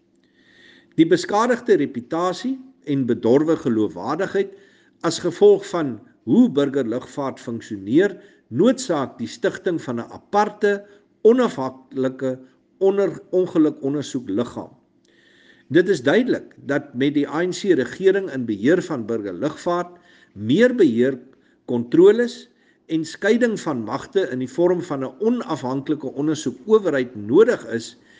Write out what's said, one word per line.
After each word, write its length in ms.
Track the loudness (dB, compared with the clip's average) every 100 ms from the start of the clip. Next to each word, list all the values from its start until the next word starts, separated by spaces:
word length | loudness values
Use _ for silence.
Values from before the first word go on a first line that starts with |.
| _ _ _ _ _ _ _ _ _ 2
Die 120 | 4
beskadigde 680 | 2 0 0 0 0 2 2
reputasie 800 | 0 -6 -8 -4 -4 -4 -6 -8 -12 _ -4
en 200 | -2 0
bedorwe 500 | 0 4 2 2 0
geloofwaardigheid 960 | 0 0 -2 -4 -6 -4 -4 -2 -4 -8 _ _ _ _
as 180 | -6 -4
gevolg 460 | -4 4 6 6 2
van 300 | -4 -4 -6 -14 _
hoe 260 | 2 4 4
burgerlugvaart 880 | 4 0 0 -2 -6 -8 -8 -8 -8
funksioneer, 800 | -10 -10 -10 -10 0 2 2 -2 -20 _ -6
noodsaak 680 | 2 2 2 -2 -4 -4 -8
die 100 | -12
stigting 540 | -4 -4 -4 -4 -4
van 180 | -6 -8
'n 120 | -8
aparte, 720 | -16 -4 0 0 0 0 0 -6 _ _ _
onafhanklike 1160 | 4 6 2 -2 -8 -8 -12 -4 -4 -2 -6 -6 -12 _ _ -2
onder-, 420 | 0 2 0 -4 -4
ongelukondersoekliggaam. 1400 | -2 0 2 2 0 -4 -4 -4 -8 -4 -4 -4 -6 -14 _ _ _ _ _ _ _ _ _ 0
Dit 220 | 2 2
is 120 | 0
duidelik 540 | 2 2 2 -2 -6 -14 -6
dat 280 | -6 -4
met 200 | -2 0
die 140 | 0 -2
A 160 | -2
N 80 | -4
C 240 | -2 0 0
regering 560 | 0 0 2 2 -2
in 140 | -6 -6
beheer 360 | 0 2 2
van 240 | 0 -6 -4
burgerlugvaart, 920 | -6 -6 -4 -6 -4 -4 -4 -4 -12 _ _ _
meer 420 | -8 0 4 4 4
beheer, 440 | 2 4 0 -2 -12 _ _ _ -6
kontroles 840 | -4 0 6 8 6 0 -6 -20 _ _ _ -6
en 180 | -6 -6
skeiding 540 | -4 0 2 2 -2
van 240 | -6 -6
magte 460 | -6 -8 -4 -2 -2
in 80 | -4
die 80 | -6
vorm 340 | 0 2 0
van 220 | -4 -6
'n 120 | -6 -4
onafhanklike 880 | -2 -2 -4 -6 -4 -4 -4 -6 -6
ondersoekowerheid 1080 | -4 -4 -2 -6 -6 2 2 2 -2 -4 -6
nodig 520 | 2 4 6 2 -4
is, 300 | -8 -8 -18 _